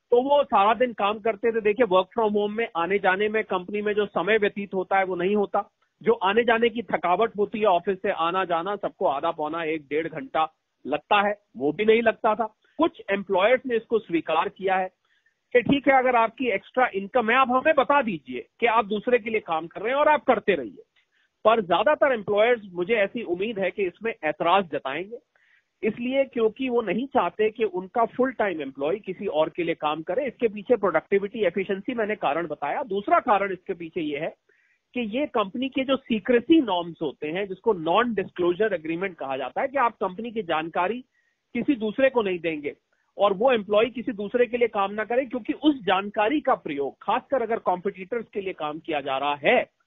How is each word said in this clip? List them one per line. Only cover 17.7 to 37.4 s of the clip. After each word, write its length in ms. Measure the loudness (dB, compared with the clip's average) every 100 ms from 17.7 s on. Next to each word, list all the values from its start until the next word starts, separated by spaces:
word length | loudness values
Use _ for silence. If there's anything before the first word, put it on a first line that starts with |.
| 4
बता 240 | 4 2
दीजिए 440 | 2 -4 -6 -10 -10 -2
कि 60 | 2
आप 200 | 2 0
दूसरे 320 | -2 0 0
के 120 | 0
लिए 100 | -4
काम 260 | -2 -4 -4
कर 140 | -6
रहे 120 | -2
हैं 80 | 2
और 80 | 2
आप 160 | 4
करते 300 | 2 2 2
रहिए। 280 | -2 -4 -14 -20 _ _ _ _ _
पर 160 | 2 4
ज्यादातर 520 | 4 2 2 2 2
employers, 500 | 0 0 2 4 2 -2
मुझे 220 | -6 0
ऐसी 280 | 0 0 -2
उम्मीद 360 | -4 -4 -4 -2
है 120 | -4
कि 160 | -2 -4
इसमें 280 | -4 -8 -4
ऐतराज 400 | -6 -2 2 2 0
जताएंगे, 460 | -6 -6 -8 -10 -14 _ _ _ _ _ _
इसलिए 420 | -4 -2 -2 0
क्योंकि 440 | 0 0 0 0 -2
वो 140 | 0
नहीं 240 | 0 -2 0
चाहते 440 | 0 0 0 0
कि 140 | 0
उनका 400 | -4 -4 -4 0
full 280 | 0 0 -2
time 300 | 0 -2 -2
employee 360 | -8 -4 -4 -2
किसी 280 | -6 -8 -2
और 220 | 0 0
के 160 | -2
लिए 100 | -4
काम 280 | -2 -4 -4
करे। 240 | -4 -4 -4
इसके 220 | -2 -4
पीछे 280 | -2 0 0
productivity, 680 | 2 0 0 0 0 -2
efficiency 500 | 0 0 -4 -4 -4
मैंने 200 | -4 -4
कारण 320 | -2 -2 -2 -4
बताया। 360 | -6 -6 -6
दूसरा 380 | -4 -4 0 2
कारण 320 | 4 2 0
इसके 220 | -6 -10
पीछे 260 | -10 -8 -6
ये 180 | -4 -4
है 160 | -6 -10 _ _ _ _ _
कि 60 | -6
ये 260 | -4 -4 -2
company 420 | -2 -2 -4 -4
के 160 | -4
जो 120 | -2 -2
secrecy 640 | -2 -2 2 2 4 4
norms 360 | 4 -2 -4 -6
होते 260 | -8 -6 -6
हैं, 200 | -6